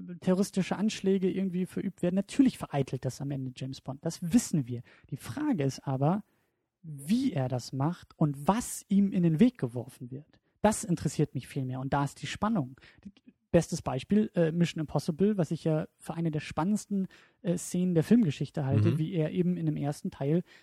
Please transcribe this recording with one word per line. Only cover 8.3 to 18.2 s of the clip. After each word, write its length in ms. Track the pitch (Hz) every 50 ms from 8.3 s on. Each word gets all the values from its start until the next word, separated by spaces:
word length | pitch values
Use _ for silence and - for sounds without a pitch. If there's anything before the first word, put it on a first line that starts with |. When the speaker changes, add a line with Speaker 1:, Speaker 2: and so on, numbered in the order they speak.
| 139 139 147
Speaker 1:
was 380 | - 196 240 - - - - -
ihm 240 | - 202 196 196 190
in 120 | 196 185 175
den 160 | 165 156 147
Weg 180 | 226 254 -
geworfen 540 | - 139 117 117 123 113 131 - - 127 120
wird. 160 | 131 139 151 _ _ _ _ _ _ _
Das 220 | - 214 220 - 214
interessiert 500 | 180 170 - - 160 - - 147 - -
mich 140 | 135 -
viel 180 | - - 143 131
mehr 140 | 127 127 131
und 120 | 127 135
da 120 | 156 143 147
ist 180 | 143 - -
die 60 | -
Spannung. 520 | - - - 202 220 233 180 127 127 135 - - - - _ - - - _ _ - - _ _ _
Bestes 300 | - 170 156 - 180 -
Beispiel, 500 | - 147 127 135 - - 202 214 214 - -
äh, 160 | 175 165 156 165
Mission 260 | 175 170 156 - 165
Impossible, 580 | 156 - - 151 - - 156 - 190 214 214
was 140 | 190 156 -
ich 140 | 165 - -
ja 200 | 165 156 151 - - _
für 160 | _ - - 156
eine 180 | 165 170 160
der 80 | 151 151
spannendsten, 680 | - - - 156 156 196 214 - - - 202 196 185 - - - - _ _ _
äh, 160 | - 185 175
Szenen 380 | 175 - - - 180 180 185 175
der 80 | 160 151
Filmgeschichte 580 | - 214 247